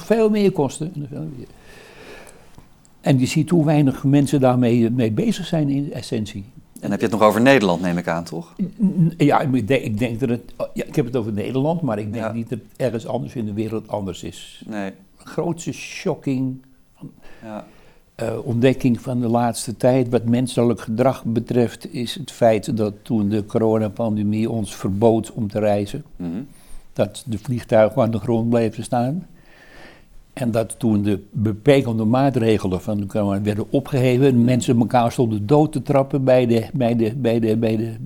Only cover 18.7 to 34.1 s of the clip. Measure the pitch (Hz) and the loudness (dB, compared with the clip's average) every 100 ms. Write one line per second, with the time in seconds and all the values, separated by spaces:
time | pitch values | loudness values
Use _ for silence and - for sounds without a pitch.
18.7 | 123 131 117 - 123 120 117 120 110 - | 2 0 0 -2 -4 0 0 0 -4 -8
19.7 | 104 127 131 120 120 113 120 127 - 120 | 0 2 2 2 0 2 0 0 2 2
20.7 | 113 - 110 131 123 113 113 113 123 113 | 2 -4 0 0 0 -2 -4 0 0 0
21.7 | - - 131 117 - 135 - 117 107 - | -2 -12 -8 -8 -8 -12 0 2 2 0
22.7 | 110 107 104 - 113 101 107 98 117 110 | -2 -2 -4 -4 0 2 0 -2 0 2
23.7 | 110 107 104 113 107 104 107 113 117 98 | 2 0 -4 -4 -2 -2 0 -2 -2 -6
24.7 | - 107 98 113 113 104 - 104 107 104 | -6 -6 4 4 4 0 -6 -4 0 0
25.7 | 104 101 - - - 87 92 139 - - | 0 -2 -8 -12 -10 -8 -8 -12 -18 -16
26.7 | - - - 101 - - 101 - 120 - | -16 -14 -4 -4 -4 -8 -8 -4 -6 2
27.7 | 113 107 135 113 113 110 113 117 117 110 | 4 4 4 0 0 -2 -2 2 2 0
28.7 | 113 110 123 123 175 - - - - - | -4 -6 -2 -2 -4 -10 -20 -20 -20 -20
29.7 | - - - - - - - 123 113 104 | -20 -20 -20 -20 -20 -20 -6 -2 -2 -2
30.7 | - 117 104 104 95 - - 107 104 147 | -2 0 2 2 -2 -4 -2 -2 0 4
31.7 | 139 123 110 110 127 139 123 113 104 98 | 4 4 0 2 2 2 2 2 2 2
32.7 | 90 - 104 98 107 101 98 104 107 104 | -4 -2 -4 -4 -2 0 0 -2 -2 -2
33.7 | 143 - 135 127 | -2 0 0 2